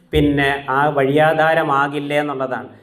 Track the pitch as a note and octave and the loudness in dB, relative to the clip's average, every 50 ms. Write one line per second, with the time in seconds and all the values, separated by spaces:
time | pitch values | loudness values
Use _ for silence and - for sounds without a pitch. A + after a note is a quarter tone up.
0 | _ - - D3+ D3 D3 C#3+ C#3+ C#3+ C#3 C#3 C#3 C#3 C3 C3 C3+ C#3+ D3+ D3 C#3 | _ -4 0 0 2 2 2 2 0 0 0 -2 -4 -2 0 0 0 0 2 0
1 | C3+ C3 C#3+ D3+ D3+ D#3 D#3+ D#3+ D#3 D#3+ D#3+ E3 D#3+ D3+ C#3 C#3 C#3+ D3 C#3+ D3 | 0 2 2 4 4 4 4 2 2 2 2 0 0 0 0 0 0 0 -2 -6
2 | D3 C#3+ D3 D3 D3 D3 C#3+ C3 C3+ B2+ B2 A2+ G#2 G2+ - - | -6 -2 -2 -2 -2 -2 -4 -6 -6 -6 -6 -8 -10 -12 -18 -20